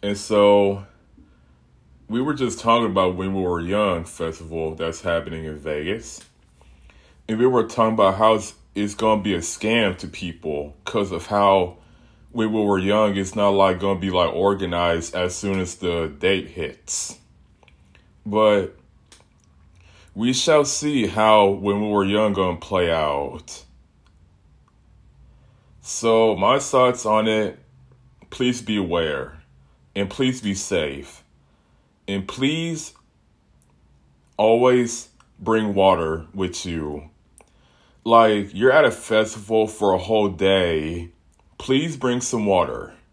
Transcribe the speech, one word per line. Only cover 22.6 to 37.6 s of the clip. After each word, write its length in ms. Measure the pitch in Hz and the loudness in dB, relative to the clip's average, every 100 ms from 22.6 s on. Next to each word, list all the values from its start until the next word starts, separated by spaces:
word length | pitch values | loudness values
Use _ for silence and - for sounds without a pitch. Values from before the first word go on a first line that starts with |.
| - 95 87 | -4 0 0
out. 720 | 82 76 71 69 82 - - - _ _ _ _ _ _ _ _ _ _ _ _ _ _ _ - _ _ _ _ _ | 0 0 -2 -4 -10 -16 -20 -20 _ _ _ _ _ _ _ _ _ _ _ _ _ _ _ -20 _ _ _ _ _
So 560 | - - 117 113 110 90 | -12 -4 2 4 4 2
my 220 | 98 135 | 2 2
thoughts 460 | 139 131 127 123 | 2 2 4 2
on 220 | 110 107 110 | 0 0 2
it, 320 | 110 104 - _ _ _ _ _ _ _ | 0 -2 -6 _ _ _ _ _ _ _
please 320 | - 123 120 | -4 -2 -2
be 140 | 107 107 | -4 -4
aware 680 | 92 85 80 71 - - _ _ _ _ _ - | -2 -2 -2 -4 -8 -14 _ _ _ _ _ -6
and 120 | 98 | -6
please 320 | - 131 127 | -2 -2 -2
be 140 | 104 | -4
safe. 680 | 95 - 90 76 69 73 - _ _ _ _ _ _ _ _ - | -6 -2 -2 -2 -6 -14 -20 _ _ _ _ _ _ _ _ -8
And 220 | 98 92 | -8 -6
please 680 | - 135 160 165 160 - _ _ _ _ _ _ _ _ _ _ _ _ _ _ - | -4 -2 -2 -4 -6 -10 _ _ _ _ _ _ _ _ _ _ _ _ _ _ 0
always 720 | 107 117 127 127 117 - - _ _ _ | 2 4 4 4 0 -6 -14 _ _ _
bring 360 | - 110 107 | -2 0 0
water 520 | 98 95 90 80 82 80 | 2 4 4 0 -4 -8
with 300 | 98 92 - | -6 -6 -6
you. 460 | 92 82 76 73 78 _ _ _ _ _ | -8 -6 -6 -10 -14 _ _ _ _ _